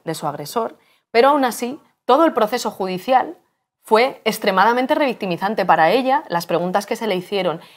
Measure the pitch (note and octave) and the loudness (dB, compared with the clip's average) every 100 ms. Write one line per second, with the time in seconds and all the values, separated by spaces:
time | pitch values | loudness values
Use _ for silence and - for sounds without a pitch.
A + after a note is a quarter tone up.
0 | E3 D#3 D3+ D3 D3 A#3 A3+ - _ _ | -10 -6 -6 -8 -8 -6 -6 -10 _ _
1 | _ A#3 C4+ D4 B3+ - B3 D4 _ _ | _ 2 4 4 0 -4 -8 -10 _ _
2 | - C4+ E4 A#3 G#3+ B3 A3+ G#3+ F#3 F#3 | 0 4 4 2 -2 -2 -6 -6 -6 -6
3 | B3 B3+ - - _ _ _ _ - G#3+ | 0 0 0 -8 _ _ _ _ 0 2
4 | C4 - A3 - G#3+ F#3 G#3+ B3 B3+ D4+ | 2 -2 -6 -2 0 2 4 2 0 0
5 | C#4 - G3 E3 G3 G#3 F#3 E3 D#3+ A#3+ | 0 -2 -6 -4 -4 -2 2 4 4 2
6 | C4 C#4 - E3+ - E3+ F3 G3 G3 A3+ | 2 -2 -2 -6 -2 -2 -2 -4 -4 -6
7 | A3 F#3 F3+ G3+ F3+ E3 - | -4 -4 -4 -4 -2 -4 -10